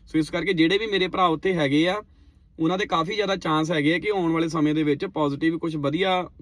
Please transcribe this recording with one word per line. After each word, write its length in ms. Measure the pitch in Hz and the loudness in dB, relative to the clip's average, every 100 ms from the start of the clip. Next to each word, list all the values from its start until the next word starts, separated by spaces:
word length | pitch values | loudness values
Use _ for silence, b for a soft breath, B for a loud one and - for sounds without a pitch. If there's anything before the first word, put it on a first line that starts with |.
| - | -4
ਸੋ 120 | 160 | -2
ਇਸ 120 | 151 | 0
ਕਰਕੇ 220 | 175 165 | -2 0
ਜਿਹੜੇ 260 | 175 165 202 | 2 4 2
ਵੀ 80 | 220 | 0
ਮੇਰੇ 220 | 196 185 | 0 0
ਭਰਾ 180 | 185 180 | 2 2
ਉੱਥੇ 260 | 156 190 | 2 0
ਹੈਗੇ 360 | 175 143 147 170 | 0 2 2 2
ਆ, 140 | 208 - b b b b - | 0 -6 b b b b -4
ਉਹਨਾਂ 200 | 160 185 | -2 0
ਦੇ 80 | 202 | 0
ਕਾਫੀ 280 | 175 160 | -2 -2
ਜ਼ਿਆਦਾ 220 | 208 196 196 | -2 -2 -2
ਚਾਂਸ 360 | 170 156 160 | 0 0 0
ਹੈਗੇ 220 | 165 147 | 0 2
ਆ 40 | 170 | 0
ਕਿ 120 | 214 | 0
ਆਉਣ 220 | 202 165 | 0 0
ਵਾਲੇ 160 | 165 165 | 0 0
ਸਮੇਂ 260 | 165 151 | 0 0
ਦੇ 80 | 151 | 2
ਵਿੱਚ 220 | 151 143 | 0 0
ਪੋਜ਼ਿਟਿਵ 540 | 190 170 147 139 160 165 | -2 -2 -2 0 -2 -2
ਕੁਛ 180 | 170 156 | -4 -4
ਵਧੀਆ, 460 | 139 160 190 185 170 - | -2 0 0 0 -4 -12